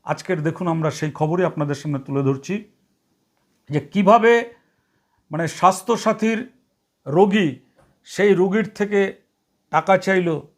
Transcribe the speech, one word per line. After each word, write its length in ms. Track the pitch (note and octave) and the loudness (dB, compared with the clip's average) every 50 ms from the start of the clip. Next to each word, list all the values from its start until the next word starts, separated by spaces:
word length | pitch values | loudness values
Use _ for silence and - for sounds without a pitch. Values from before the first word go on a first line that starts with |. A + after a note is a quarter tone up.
| _ | _
আজকের 400 | E3 D#3 - - - F#3 D#3+ D3 | -6 -8 -8 -4 -6 -6 -4 -4
দেখুন, 240 | E3 D#3+ - F#3 | -6 -6 -4 -6
আমরা 240 | F3 E3 E3 D#3+ D3+ | -4 -4 -2 -4 -4
সেই 200 | - - D#3+ D3+ | -4 -4 -8 -8
খবরই 320 | C#3 - D#3 D3+ E3 F3+ F3+ | -4 -4 -2 -2 0 0 -2
আপনাদের 320 | D#3+ E3 D#3 D3 C#3+ C#3+ | -2 -2 -4 -4 -4 -4
সামনে 240 | C#3+ - D#3 C#3+ C3 | -6 -6 -6 -6 -6
তুলে 240 | C#3 - C#3 C#3 C#3 | -6 -4 -4 0 0
ধরছি 480 | C3+ C3+ C3+ C#3 - F#3+ G#3+ G#3+ _ _ _ _ _ _ _ _ _ _ _ _ _ _ _ _ _ _ _ _ - | 0 -2 -2 -4 -8 -8 -8 -8 _ _ _ _ _ _ _ _ _ _ _ _ _ _ _ _ _ _ _ _ -4
যে 100 | C#3+ D3 | -4 -4
কিভাবে, 720 | D3 - - G3+ G3 F#3 A3 A#3 G#3+ A#3 A#3 A#3 A#3 A#3 - _ _ _ _ _ _ _ _ _ _ _ _ _ _ _ | -4 -2 -2 0 4 6 6 6 6 4 4 4 2 -4 -14 _ _ _ _ _ _ _ _ _ _ _ _ _ _ _
মানে, 160 | D3+ D#3 E3+ | -6 -4 -4
স্বাস্থ্যসাথীর 1000 | D3+ - - F3 F3 - F#3 - - A#3 - - A3+ G#3+ G#3+ G#3+ A3 A3+ A3 B3+ - _ _ _ _ _ _ _ _ _ _ _ | -4 -4 2 2 2 2 2 -2 -2 -2 0 0 -2 -2 0 -2 -2 -2 -2 -6 -10 _ _ _ _ _ _ _ _ _ _ _
রোগী, 480 | C#3 C#3+ E3+ G3+ G3+ F#3 A3 F#3 D3+ B2 - _ _ _ _ _ _ _ _ _ | 0 4 4 4 4 4 0 0 0 -4 -6 _ _ _ _ _ _ _ _ _
সেই 300 | - - - F#3+ G#3 F#3+ | -12 -4 0 2 4 4
রোগীর 360 | E3 F#3 G3 F#3 A3 G#3+ G#3+ | 4 2 2 2 -2 -2 -4
থেকে 580 | _ - G#3 G3+ G#3 G3+ G3 F#3+ - _ _ _ _ _ _ _ _ _ _ _ | _ -6 -6 -2 0 0 0 -2 -4 _ _ _ _ _ _ _ _ _ _ _
টাকা 280 | - D#3 - - F#3+ | -4 -2 2 2 2
চাইল 440 | F#3 - F#3+ F#3+ F#3+ F3+ E3+ D#3+ C#3+ - _ _ | 2 2 0 0 0 0 0 -4 -4 -8 _ _